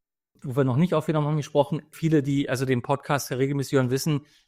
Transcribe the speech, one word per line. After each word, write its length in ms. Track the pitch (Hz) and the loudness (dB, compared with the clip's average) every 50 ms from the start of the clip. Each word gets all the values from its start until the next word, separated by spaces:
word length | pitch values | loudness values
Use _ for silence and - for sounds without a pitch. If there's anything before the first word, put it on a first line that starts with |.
| - _ _ _ _ _ _ _ | -14 _ _ _ _ _ _ _
wo 140 | - 147 120 | -10 -4 0
wir 80 | 143 135 | 0 0
noch 140 | 135 120 | 2 2
nicht 180 | 135 175 180 175 | 2 2 2 2
aufgenommen 320 | 156 - - 156 156 147 | 0 0 0 -2 0 0
haben, 100 | 147 156 | 0 -2
gesprochen. 460 | 151 143 - - 147 143 - 160 147 - _ | -2 -4 0 0 0 2 2 -2 -8 -8 _
Viele, 320 | - - 160 160 156 151 131 | -8 -4 0 2 2 2 2
die 260 | 143 139 139 143 - | 2 0 -2 0 -2
also 160 | 131 120 135 | -2 -2 0
den 160 | 131 131 120 | 0 0 0
Podcast 500 | - - 139 135 - - 147 135 - - | 0 -2 -2 -2 -2 -2 -4 -4 -2 -4
regelmäßig 420 | 139 123 135 135 143 143 131 - 147 | -2 -2 0 0 0 -4 -2 0 2
hören, 180 | 135 127 120 | 2 2 2
wissen, 340 | 131 135 - 165 151 139 - _ _ _ _ | 0 0 0 0 0 -2 -2 _ _ _ _